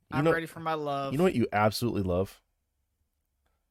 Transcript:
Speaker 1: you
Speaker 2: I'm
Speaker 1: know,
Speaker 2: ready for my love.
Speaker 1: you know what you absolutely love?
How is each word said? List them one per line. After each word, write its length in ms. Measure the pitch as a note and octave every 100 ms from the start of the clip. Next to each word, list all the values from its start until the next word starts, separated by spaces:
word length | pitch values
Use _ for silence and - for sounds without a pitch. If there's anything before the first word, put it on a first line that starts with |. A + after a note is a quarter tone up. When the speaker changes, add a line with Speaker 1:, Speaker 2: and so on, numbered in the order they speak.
| -
Speaker 1:
you 80 | D#3
Speaker 2:
I'm 60 |
Speaker 1:
know, 80 | D#3+
Speaker 2:
ready 140 | E3 D#3+
for 140 | E3
my 140 | E3
love. 380 | D#3 D3 C#3 C#3
Speaker 1:
you 60 | C#3
know 60 |
what 100 | F#3
you 120 | B2 A2
absolutely 500 | G2+ G#2+ - A#2 G2+
love? 380 | F#2 F2+ F#2+ - _ _ _ _ _ _ _ _ _ _ _ _ _